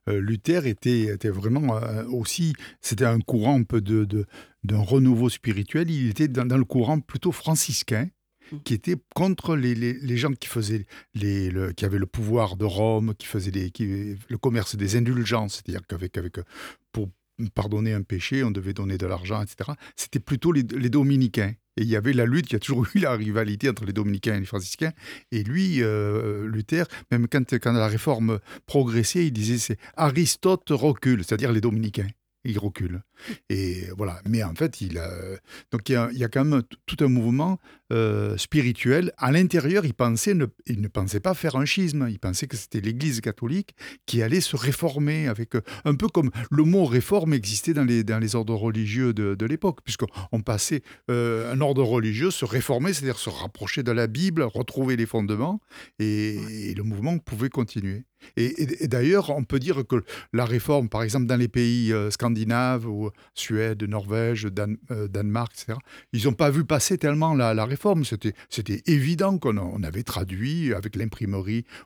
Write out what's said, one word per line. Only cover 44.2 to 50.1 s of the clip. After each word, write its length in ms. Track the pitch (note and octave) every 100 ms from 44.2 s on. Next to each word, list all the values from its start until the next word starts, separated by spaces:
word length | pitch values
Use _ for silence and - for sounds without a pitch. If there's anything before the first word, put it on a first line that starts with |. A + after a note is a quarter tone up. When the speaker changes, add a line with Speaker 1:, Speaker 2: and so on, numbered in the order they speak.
Speaker 1:
allait 180 | A2+ F3
se 160 | - C3+
réformer 720 | B2+ C3 E3 C#3 D3 D#3 D3
avec, 280 | G#2+ A2+ A#2+
euh, 60 | - -
un 120 | D3+ C#3
peu 120 | A3
comme 220 | F3+ C3 A2+ A#2
le 140 | D3
mot 220 | D#3 F#3+ D#3
réforme 480 | B2 - G3+ D#3+
existait 400 | C#3 G2 G#2+ -
dans 100 | D3
les, 200 | B2+ A#2 G#2+
dans 140 | A2
les 160 | A2 A#2
ordres 180 | A2 A2
religieux 580 | A2+ A2 G#2+ A2+ B2+
de, 220 | G#2+ G2+ G2
de 100 | A2
l'époque, 340 | D#3 G3 -
puisqu'on 580 | - - G#2